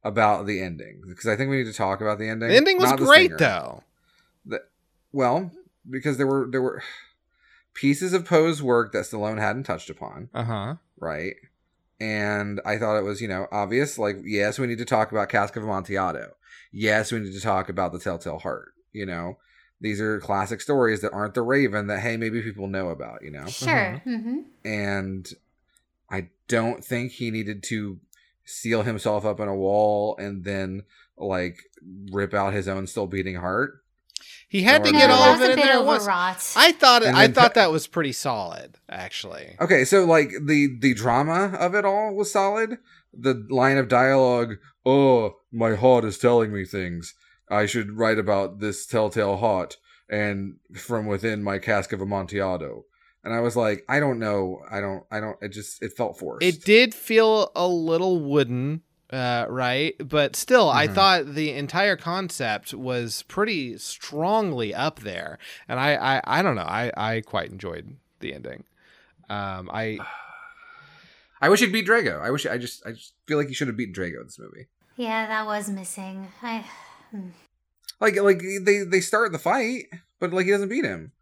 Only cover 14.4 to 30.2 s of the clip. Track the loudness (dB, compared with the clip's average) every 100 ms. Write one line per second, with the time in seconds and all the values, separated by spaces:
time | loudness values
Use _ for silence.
14.4 | 0 0 -4 -4 0 2 2 -2 0 0
15.4 | 0 -4 -6 -6 -4 -4 -2 -4 -10 _
16.4 | _ -20 _ -2 2 2 0 -6 -8 -6
17.4 | -2 -2 -2 -4 -4 -4 -6 -6 -8 -8
18.4 | -8 -8 -10 _ _ -12 -8 -8 -10 -12
19.4 | _ _ _ _ -6 -2 -2 -2 -2 -2
20.4 | -2 -6 0 2 4 2 -4 -4 -4 -4
21.4 | 0 2 2 0 -4 -4 -4 -4 -4 -4
22.4 | -6 -8 -6 -4 -4 -6 -10 -14 -16 -14
23.4 | -12 -6 -2 0 0 -6 -6 -6 -4 -8
24.4 | -10 _ -8 -6 -4 -4 -6 -8 -12 -20
25.4 | _ _ _ _ _ _ _ -10 -10 _
26.4 | _ -2 0 -4 -6 -6 -6 -8 -8 -6
27.4 | -8 -10 -8 -8 -8 -12 _ _ _ _
28.4 | _ -10 -2 0 0 -2 -2 -2 -2 -4
29.4 | -4 -2 0 2 2 2 -2 -4